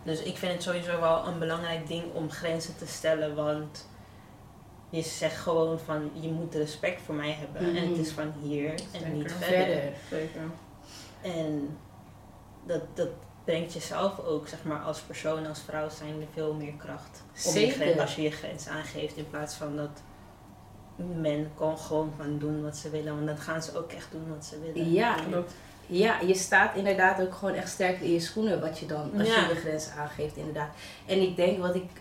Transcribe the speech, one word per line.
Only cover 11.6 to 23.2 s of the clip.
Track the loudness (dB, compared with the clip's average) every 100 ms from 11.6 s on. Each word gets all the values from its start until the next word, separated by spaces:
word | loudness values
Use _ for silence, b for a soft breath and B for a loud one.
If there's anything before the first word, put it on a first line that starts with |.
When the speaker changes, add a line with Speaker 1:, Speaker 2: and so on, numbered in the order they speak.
| -2 -8 -14 -20 -20 -20 -20 -20 -20 -18 -4
Speaker 1:
dat, | -2 -2
dat | -2 -2 -2 -14 -10
brengt | 0 0 0
jezelf | -6 -6 0 0 0
ook, | 0 0 -2
zeg | -8
maar, | -4 -4
als | -2 -6
persoon, | -6 -4 -2 0 -2
als | -8 -6
vrouw | -4 -4
zijnde | -6 -8 -8 -8
veel | -4 -2
meer | -2 -4 -8
kracht | -10 -10 -12 -18 -18
om |
je | -4 2
Speaker 2:
Zeker. | 6 6
Speaker 1:
gren-, | 4 4 4
als | 4 2
je |
je | 0
grens | 0 -8 -8 -6
aangeeft, | -6 -6 -4 -6 -6
in | -8
plaats | -6 -6 -6
van | -6 -4
dat | -4 -6 -16 -18 -20 -20 -20 -20 -18 -18 -18 -8
men | -4 0 2 2 0 0
kon | 0 0
gewoon | 0 0 2 -2
van | -2 -2
doen | 0 0
wat | -2 -6
ze | -4
willen, | -4 -2
want | -2